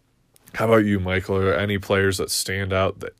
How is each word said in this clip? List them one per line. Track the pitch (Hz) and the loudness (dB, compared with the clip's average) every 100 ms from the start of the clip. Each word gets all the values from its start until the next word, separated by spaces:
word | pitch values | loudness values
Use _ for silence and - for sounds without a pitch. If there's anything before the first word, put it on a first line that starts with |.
| _ _ _ _ - | _ _ _ _ -14
how | - 113 | -4 4
about | 113 | 4
you, | 107 101 | 4 2
Michael? | 90 92 90 98 | 0 -2 -2 0
Are | 95 | 0
there | 85 | 0
any | 101 101 | 0 -2
players | 101 98 98 92 | 0 2 2 0
that | - | -4
stand | - - 95 95 | -4 -4 -6 -2
out | 95 95 - | 0 0 -2
that | - - | -10 -14